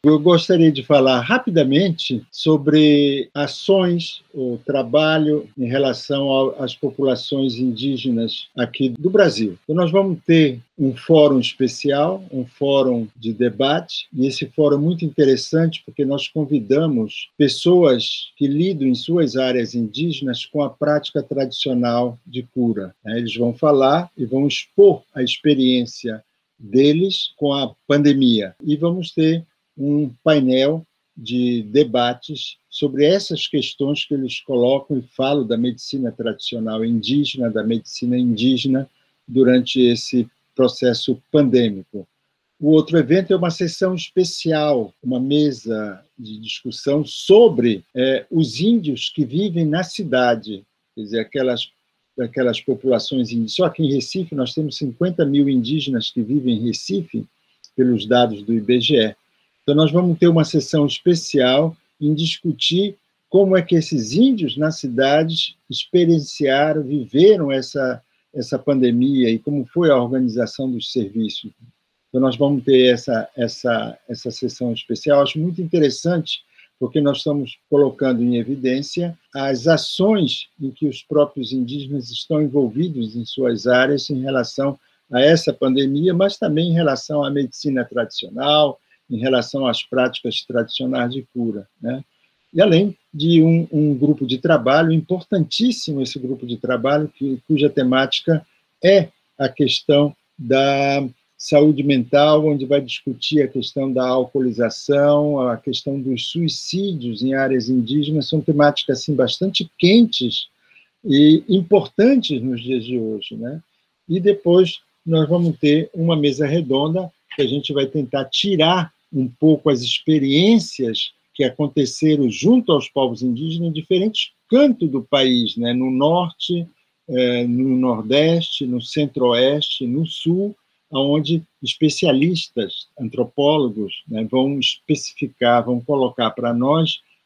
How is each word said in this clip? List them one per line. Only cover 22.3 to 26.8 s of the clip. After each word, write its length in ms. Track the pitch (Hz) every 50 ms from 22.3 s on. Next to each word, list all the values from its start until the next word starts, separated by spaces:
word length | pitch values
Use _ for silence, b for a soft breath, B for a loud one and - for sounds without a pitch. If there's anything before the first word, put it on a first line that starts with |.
| 120 127 123
cura, 500 | _ _ 131 120 117 110 101 95 92 _ _ _
né? 140 | 107 110 120
Eles 180 | 120 113 110
vão 160 | 113 120 120 117
falar 580 | 123 - 151 147 135 135 135 143 170 180 170 _
e 80 | - 131
vão 200 | 110 127 135 143
expor 540 | 143 - - - _ _ - 202 196 160 - _ _ _
a 80 | 139 127
experiência 1000 | 123 - - - 151 147 131 131 127 127 123 120 117 - - - 117 110 110 _ _ _ _ _ _ _ _
deles 760 | 117 101 104 127